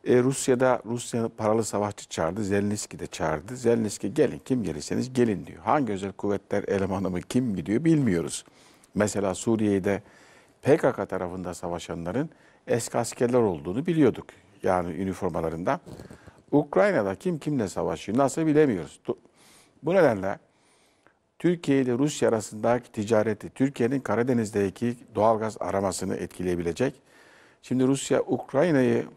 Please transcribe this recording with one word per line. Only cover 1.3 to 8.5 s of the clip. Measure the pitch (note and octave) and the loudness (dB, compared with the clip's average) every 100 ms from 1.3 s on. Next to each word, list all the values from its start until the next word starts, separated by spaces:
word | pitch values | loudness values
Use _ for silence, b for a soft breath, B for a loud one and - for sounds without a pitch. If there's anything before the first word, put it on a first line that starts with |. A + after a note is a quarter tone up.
| - | 0
paralı | A2 A2 | 2 2
savaşçı | G#2+ G2+ G#2 - - | 0 -2 -2 -4 -10
çağırdı, | - E2 G2 | -4 -2 -2
Zelenski | G2 G2+ G2+ G#2 - - | 0 0 0 -4 -8 -12
de | - | -12
çağırdı. | - E2 D#2 A2 B2+ | -4 -4 -4 -8 -2
Zelenski | A#2 A#2 A2 - G2+ | 2 2 0 -4 -4
"Gelin, | D3+ C3 D2+ | 2 0 0
kim | - B2+ | -4 -2
gelirseniz | F2+ D2+ - G#2 B2 | -2 -6 -4 -4 -2
gelin." | B2+ A#2+ F#2 E2+ | 2 2 0 -6
diyor. | E2 | -8
Hangi | G2+ D3 A#2+ | 0 0 0
özel | G2 G2 | -2 -6
kuvvetler | - G2+ G2 _ G2+ | -4 -2 -2 _ -4
elemanı | - G2 F#2+ G2 F#2 | 0 0 0 -2 -2
mı, | F2+ | -4
kim | E2 B2 B2+ F#2 | -2 -2 0 -4
gidiyor | E2+ A2 E3 | -2 0 2
bilmiyoruz. | D#3+ B2 E2+ D2 - - | 4 4 2 -2 -8 -14